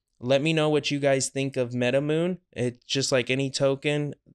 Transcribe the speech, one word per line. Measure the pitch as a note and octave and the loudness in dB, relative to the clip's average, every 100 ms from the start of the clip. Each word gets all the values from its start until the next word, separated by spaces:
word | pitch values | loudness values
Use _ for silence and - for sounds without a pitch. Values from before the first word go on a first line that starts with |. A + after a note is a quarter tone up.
| _ _ | _ _
Let | A#2+ C3+ | 0 0
me | D3+ | 2
know | D#3+ D3+ | 2 2
what | D3+ D3 | 2 0
you | C#3+ | 0
guys | C#3 C3+ B2+ | 2 2 0
think | C3+ C3+ C3+ | -4 -4 -2
of | B2 | -4
MetaMoon. | B2 B2 C3+ D3 D#3 E3+ F3+ _ | 0 0 2 0 0 0 -4 _
It's | - B2 B2 - | -4 -4 -4 -6
just | C#3 C3 | -2 0
like | C3+ A#2+ | 0 2
any | C3 C#3 | 0 -2
token | C3 C#3 C3+ D3+ D3 D3 C3+ _ | 0 0 0 0 -2 -2 -8 _